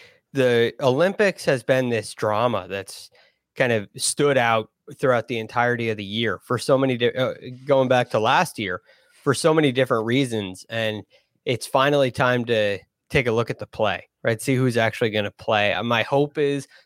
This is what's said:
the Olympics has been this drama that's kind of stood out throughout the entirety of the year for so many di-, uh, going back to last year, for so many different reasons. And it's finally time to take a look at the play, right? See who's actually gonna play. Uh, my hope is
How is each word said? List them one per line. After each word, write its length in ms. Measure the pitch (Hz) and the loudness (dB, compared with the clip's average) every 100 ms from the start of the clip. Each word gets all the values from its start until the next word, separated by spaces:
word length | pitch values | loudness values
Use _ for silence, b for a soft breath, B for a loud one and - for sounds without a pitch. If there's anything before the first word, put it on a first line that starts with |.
| B B _ | B B _
the 400 | 139 127 120 117 - | 0 2 4 2 0
Olympics 640 | 139 131 180 190 202 - | 0 2 0 2 0 0
has 180 | - 135 | -2 0
been 280 | - 131 123 | 2 0 0
this 240 | 117 101 | -2 -4
drama 520 | - 110 107 123 107 90 | -4 -2 0 0 -2 -6
that's 400 | 98 95 - - b b b _ - | -10 -10 -14 -20 b b b _ -2
kind 160 | 131 | 0
of 160 | 113 98 - | 0 -2 -8
stood 400 | - - 143 131 | -6 0 2 2
out 320 | 117 113 110 _ - - | 2 0 -2 _ -20 -4
throughout 300 | 135 123 - | 0 0 0
the 100 | 120 | -6
entirety 520 | 110 120 120 120 113 | -4 0 0 0 -2
of 80 | 104 | -4
the 80 | 98 | -6
year 340 | 107 113 90 - | -4 -2 -4 -4
for 120 | 120 | -4
so 200 | - 131 | 2 2
many 180 | 135 120 | 2 0
di-, 160 | 120 | 0
uh, 220 | - 123 73 - 123 135 | 0 -4 -6 -12 -10 0
going 240 | 135 131 | 2 4
back 220 | 127 123 | 2 2
to 60 | 113 | 0
last 400 | 107 147 180 - | 2 2 0 -4
year, 240 | 101 90 _ b b _ - | -6 -8 _ b b _ -2
for 80 | |
so 200 | 131 160 | 2 2
many 200 | 160 147 | 4 2
different 320 | 123 131 117 110 | 2 0 0 0
reasons. 600 | 127 131 113 98 92 - | 0 0 -2 -6 -10 -10
And 340 | 113 110 107 - b b _ | -6 -4 -6 -10 b b _
it's 240 | - 123 - | -6 -6 -2
finally 440 | 135 139 147 131 | 2 2 2 0
time 340 | - 127 123 120 | 0 0 0 0
to 340 | 113 104 98 - _ - | 0 0 -2 -10 _ -4
take 180 | 143 120 | -2 0
a 60 | |
look 160 | 113 113 | 0 -2
at 100 | - | -6
the 80 | 101 | -10
play, 400 | - 107 90 - _ | -4 -2 -2 -8 _
right? 180 | 120 110 | -4 -2
See 140 | - 131 | 0 0
who's 220 | 127 117 | 0 0
actually 320 | 113 - 117 | 0 0 -2
gonna 220 | 104 101 | -2 -4
play. 420 | - - 107 104 | -6 -2 2 2
Uh, 100 | 90 | 0
my 200 | 117 117 | 0 -2
hope 340 | 107 139 147 156 | 0 0 0 -2
is 280 | 143 143 - b | -2 -2 -6 b